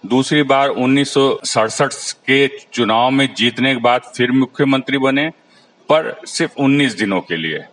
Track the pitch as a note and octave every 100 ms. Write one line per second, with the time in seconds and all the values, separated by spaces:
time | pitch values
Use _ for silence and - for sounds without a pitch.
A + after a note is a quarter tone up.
0 | G2 B2+ C3+ D3+ C#3 C#3 C#3 A2 B2+ C#3
1 | C#3 C#3+ C3+ A#2+ - A#2+ A2 - C#3+ -
2 | - - - C3+ C#3 C#3 - - A2+ A2+
3 | B2 C3+ C3+ - A#2 A#2 C3 B2+ A#2+ B2
4 | - - B2 C3 B2+ - C#3 C3+ B2+ C#3
5 | C3+ C3+ D#3 - _ _ _ _ _ D#3
6 | D#3+ - - - D#3+ - C#3 C#3+ C3+ F#2+
7 | G#2 F#2+ E2 E2 D#2+ D2+ D2+